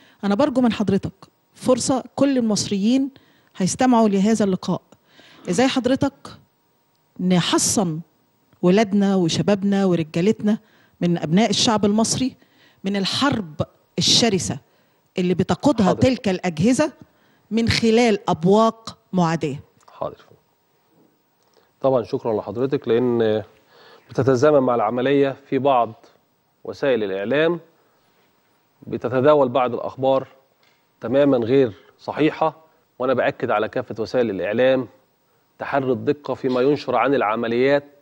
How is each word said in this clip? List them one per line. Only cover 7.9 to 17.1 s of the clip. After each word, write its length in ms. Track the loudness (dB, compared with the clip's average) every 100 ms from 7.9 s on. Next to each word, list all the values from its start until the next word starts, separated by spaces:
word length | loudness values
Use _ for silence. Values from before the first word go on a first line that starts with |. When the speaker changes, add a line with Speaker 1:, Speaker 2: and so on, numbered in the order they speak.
| -4 -10 _ _ _ _ -2
Speaker 1:
ولادنا 540 | 2 2 2 2 2 2
وشبابنا 720 | 0 0 0 0 0 0 0
ورجالتنا 720 | 0 -2 -2 0 0 -2 -2 _ _ _ -4
من 160 | -2 -2
أبناء 320 | 0 2 2
الشعب 360 | 0 0 2 2
المصري 500 | 0 0 -2 -4 -8 _ _ _ _
من 120 | -6 -4
الحرب 680 | -4 -2 -2 -2 -6 -8 -10 _ _ -4
الشرسة 600 | 0 2 2 0 -4 -10 _ _ _ _ _ -4
اللي 160 | -2
بتقودها 520 | -2 -2 0 0 2 0
Speaker 2:
حاضر. 160 | 2
Speaker 1:
تلك 280 | 2 2 -4
الأجهزة 640 | -4 -4 0 0 2 0 -4 -20